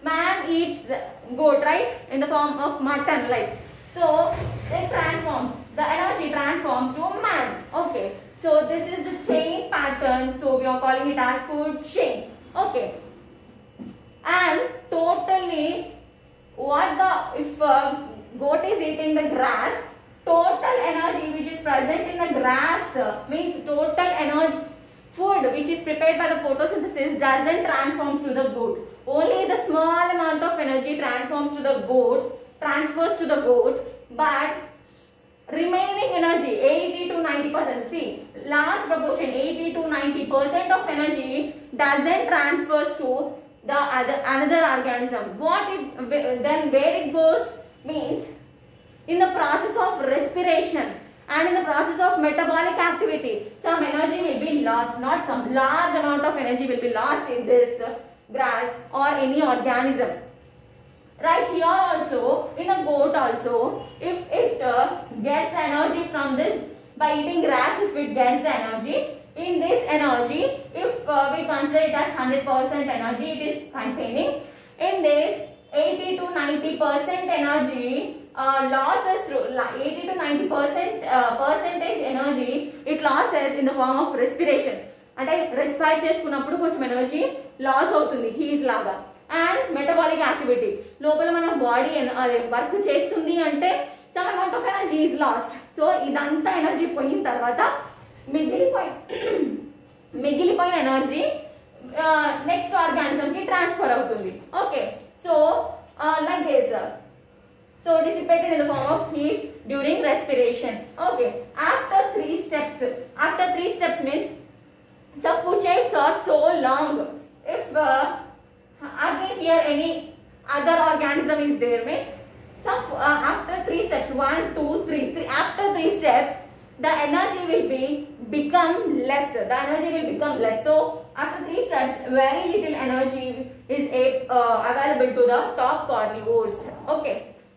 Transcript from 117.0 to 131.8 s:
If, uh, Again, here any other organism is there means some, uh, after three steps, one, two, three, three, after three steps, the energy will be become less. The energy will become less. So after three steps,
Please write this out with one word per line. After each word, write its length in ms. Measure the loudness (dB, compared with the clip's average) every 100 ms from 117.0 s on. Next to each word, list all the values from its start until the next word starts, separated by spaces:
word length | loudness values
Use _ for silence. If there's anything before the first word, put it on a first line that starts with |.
| -6 -10 -18 -14 -8
If, 300 | -6 -2 2
uh, 300 | 4 4 2 -4 -12 -20 -20 _ _ -18
Again, 580 | -12 -4 -2 -2 -4 -2
here 220 | 2 4 4
any 480 | 0 0 -4 -10 -18 -20 -14 -6
other 300 | 0 2 4 4
organism 600 | 2 2 0 0 0 0
is 80 | 0
there 260 | 0 0 -2
means 220 | -6 -8 -12 -18 -20 -20 -10
some, 220 | -4 -4 -4
uh, 60 | -2
after 680 | 2 2 0 -2 -4 -6 -2
three 220 | -2 0
steps, 240 | -2 -2
one, 420 | 0 0 0 -2 -4
two, 300 | -2 -2 -2
three, 280 | -4 -4
three, 120 | -6 -4
after 480 | -2 -2 0 -2
three 260 | 2 0 2
steps, 380 | 4 4 2 -6 -14 -20 -20 -4
the 100 | 0
energy 560 | 0 2 2 0 -2 0
will 180 | 0 0
be 380 | 0 -2 -4 -8 -14 -6
become 760 | -4 2 4 4 2 0 0 0
less. 260 | 0 0
The 200 | -2 -2
energy 400 | -2 0 -2 0
will 200 | -2 -2
become 280 | -2 -2 0
less. 220 | 0 0
So 420 | 4 4 2 -2 -10 -6
after 300 | -6 -6 -4
three 220 | -2 0
steps, 400 | 0